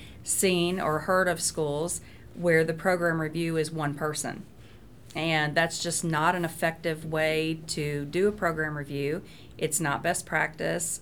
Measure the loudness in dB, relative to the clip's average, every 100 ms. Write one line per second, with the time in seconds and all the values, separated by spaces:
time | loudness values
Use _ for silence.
0 | -14 -10 -4 2 4 4 2 2 0 0
1 | 2 4 4 2 -2 -2 -2 0 -2 -4
2 | -10 -18 -16 -2 4 6 4 2 2 2
3 | 2 2 0 0 0 0 0 -2 -2 -2
4 | -2 -2 -6 -8 -12 -18 -20 -20 -20 -20
5 | -12 -4 0 2 2 2 0 0 -2 -2
6 | 2 4 4 4 0 0 -2 0 -2 -4
7 | -2 0 2 2 0 -2 -4 -4 -2 -2
8 | -2 2 2 2 0 0 -2 -4 -6 -4
9 | -2 -4 -8 -18 -16 -4 -2 0 0 0
10 | 0 -2 0 0 0 -2 -2 -2 -2 -6